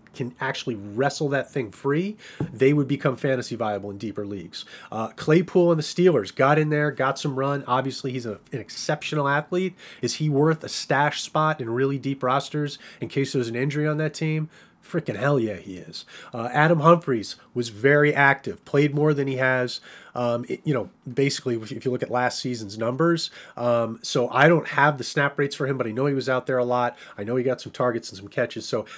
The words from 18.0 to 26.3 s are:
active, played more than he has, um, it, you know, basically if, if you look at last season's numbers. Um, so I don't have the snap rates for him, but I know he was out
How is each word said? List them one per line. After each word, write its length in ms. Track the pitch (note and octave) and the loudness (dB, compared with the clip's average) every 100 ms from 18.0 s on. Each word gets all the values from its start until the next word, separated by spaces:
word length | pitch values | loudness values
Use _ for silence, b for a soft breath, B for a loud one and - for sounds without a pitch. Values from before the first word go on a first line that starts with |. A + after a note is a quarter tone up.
| D3 D3 | 4 6
active, 500 | C#3 C3+ - F2+ - | 4 4 -2 -10 -2
played 300 | C#3 D3 C#3+ | 2 2 4
more 180 | D3+ | 2
than 140 | C#3+ C#3 | 2 0
he 80 | C3 | 0
has, 460 | C3 C3 B2+ - B B B - | 2 2 0 -4 B B B -4
um, 300 | A#2+ A#2+ B2 | 0 0 -4
it, 120 | - | -6
you 100 | - | -2
know, 160 | C3 F#2 - - | -2 -4 -10 -8
basically 440 | B2 C#3 - - A#2 | 0 0 0 -2 -4
if, 160 | A2 | -4
if 140 | A#2+ C3 | -6 -4
you 60 | |
look 100 | B2 | -4
at 80 | - | -2
last 300 | A#2+ B2 - | 0 0 -2
season's 360 | B2+ A#2+ G#2+ G#2+ | -6 -6 -8 -4
numbers. 540 | A#2 C3 E3 E3+ - B B - | -4 0 2 2 -4 B B -4
Um, 440 | A#2+ A#2 A2+ A#2 | 0 2 0 -4
so 280 | - C#3 A#2+ | -4 -2 0
I 180 | B2 D3 | 4 6
don't 220 | E3+ - | 6 2
have 280 | - C#3+ C#3 | 2 2 2
the 60 | |
snap 340 | B2+ - C#3+ - | -4 -2 -2 0
rates 160 | C#3+ | -4
for 140 | - C#3 | -2 -4
him, 100 | C3+ | -2
but 80 | A#2 | -4
I 60 | |
know 160 | A2 C#3+ | -2 -2
he 80 | C#3 | 0
was 140 | |
out 180 | B2+ | 0